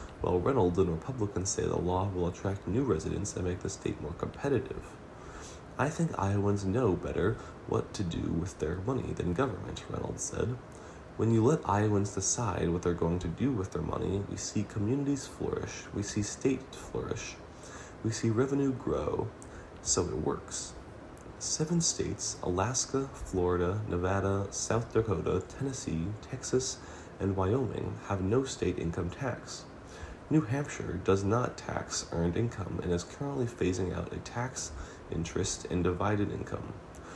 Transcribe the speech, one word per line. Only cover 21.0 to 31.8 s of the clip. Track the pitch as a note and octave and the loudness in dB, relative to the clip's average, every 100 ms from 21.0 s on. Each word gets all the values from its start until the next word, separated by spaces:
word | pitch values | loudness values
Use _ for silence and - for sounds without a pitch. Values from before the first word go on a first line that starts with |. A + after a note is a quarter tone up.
| - - - - | -16 -16 -14 -10
Seven | - - D#3 E3+ | -4 0 2 4
states, | E3 - - G2+ - - | 4 2 0 0 -4 -4
Alaska, | - F2+ A2 C3 - C3+ C3+ | 0 2 2 2 0 0 -2
Florida, | - - F#2 F2+ F2+ F2 G2+ G#2 | -6 -2 2 4 4 2 0 0
Nevada, | F2 F#2 G2 F#2+ G2 G2+ | 0 2 2 2 2 0
South | - - A2 A#2 | -4 0 0 2
Dakota, | A2+ A2 E2+ E2 F2+ - | 2 2 2 2 0 0
Tennessee, | - C3+ B2+ - D#2+ F2 A2 | -4 -4 -2 -2 -2 -2 -4
Texas, | - B2+ - B2+ - - - - - - | -8 -8 0 0 0 -6 -10 -14 -14 -2
and | F#2+ G2 | 0 2
Wyoming, | F#2 B2+ A#2+ - - G#2 - | 4 4 2 0 -4 -6 -2
have | G2 | 0
no | F#2+ A#2+ | 4 2
state | C3 - F2+ F2 | 2 0 0 2
income | E2+ E2 F2 | 0 0 -2
tax. | - B2+ - - - - - - - - - - | -2 -4 -4 -8 -12 -12 -16 -16 -12 -12 -12 2
New | D#3 | 4
Hampshire | G#2+ C3+ D3 - - F2 E2+ | 4 0 -2 -4 -4 -2 4
does | G2 | 4
not | G2 A#2 - - | 6 4 2 -2
tax | - - | -4 -4